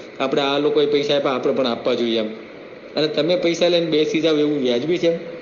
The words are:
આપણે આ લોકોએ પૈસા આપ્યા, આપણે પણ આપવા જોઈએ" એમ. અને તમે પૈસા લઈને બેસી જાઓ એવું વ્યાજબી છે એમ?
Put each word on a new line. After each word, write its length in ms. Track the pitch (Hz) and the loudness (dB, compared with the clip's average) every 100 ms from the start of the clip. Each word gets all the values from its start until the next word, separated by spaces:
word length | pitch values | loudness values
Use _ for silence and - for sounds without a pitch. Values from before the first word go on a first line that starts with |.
| - - | -14 -6
આપણે 220 | 131 147 | -2 0
આ 160 | 139 143 | 0 2
લોકોએ 280 | 147 151 143 | 2 2 2
પૈસા 300 | 143 143 143 | 2 2 0
આપ્યા, 160 | 143 | 2
આપણે 220 | 127 139 | 0 0
પણ 140 | 123 127 | 0 0
આપવા 260 | 117 131 | 0 0
જોઈએ" 260 | 117 120 113 | 0 0 0
એમ. 80 | 107 - - - - - - 139 | -2 -6 -14 -16 -18 -18 -8 -2
અને 120 | 151 | -2
તમે 280 | 151 156 180 | 0 0 2
પૈસા 320 | 170 160 175 | 0 2 2
લઈને 180 | 175 165 | 2 2
બેસી 360 | 151 151 160 | 2 2 2
જાઓ 160 | 160 151 | 2 2
એવું 240 | 147 147 | 2 0
વ્યાજબી 360 | 123 120 151 175 | 0 0 0 0
છે 100 | 170 | 0
એમ? 300 | 175 - - | 0 -6 -12